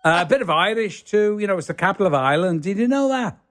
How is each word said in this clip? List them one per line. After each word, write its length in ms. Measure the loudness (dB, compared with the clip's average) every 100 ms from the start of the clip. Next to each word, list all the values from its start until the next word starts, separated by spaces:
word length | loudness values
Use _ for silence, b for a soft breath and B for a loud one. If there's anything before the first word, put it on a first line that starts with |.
Uh, 160 | 2 2
a 40 | 2
bit 160 | 0
of 80 | 0
Irish, 540 | 0 0 0 -4 -6
too. 340 | -4 0 2 0
You 80 | -2
know, 100 | -4
it's 100 | -4
the 60 |
capital 340 | -2 -2 0 0
of 60 |
Ireland. 500 | 2 2 2 0 -2
Did 140 | -4 -2
you 100 | 0
know 220 | 0 0
that? 280 | -2 -4 -8 _